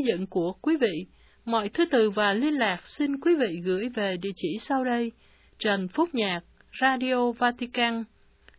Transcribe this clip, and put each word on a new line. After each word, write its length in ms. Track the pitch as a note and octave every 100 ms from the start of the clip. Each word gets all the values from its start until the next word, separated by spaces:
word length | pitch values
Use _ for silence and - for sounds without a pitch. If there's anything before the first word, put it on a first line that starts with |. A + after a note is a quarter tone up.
| B3+
dựng 200 | F3+ F#3+
của 260 | F#3 E3+
quý 240 | F#3+ D4+ D#4+
vị. 300 | A#3 D#3+ F#3 - _ _
Mọi 240 | A3+ A3+ G3+
thư 160 | -
từ 260 | E4+ B3+ G#3+
và 220 | G3+ G#3
liên 220 | G3+ D4
lạc 260 | C#4+ G#3+ F3
xin 360 | - - C#4+ C#4
quý 140 | E4+
vị 260 | D#4+ G#3+ E3+
gửi 240 | F3 F#3 B3
về 280 | A#3+ G3+ F3+
địa 100 | G3 F#3
chỉ 220 | E3+ G#3
sau 240 | - C4+
đây: 280 | B3+ A#3+ A#3 - - _ _ -
Trần 300 | A3 G3 F#3
Phúc 200 | - E4+
Nhạc, 280 | B3 G3+ F3 - _ _ -
Radio 520 | C4 C4 B3+ B3+ A#3+
Vatican, 720 | A#3 A#3+ B3 B3 B3 A#3 A#3 A3 _ _ _ -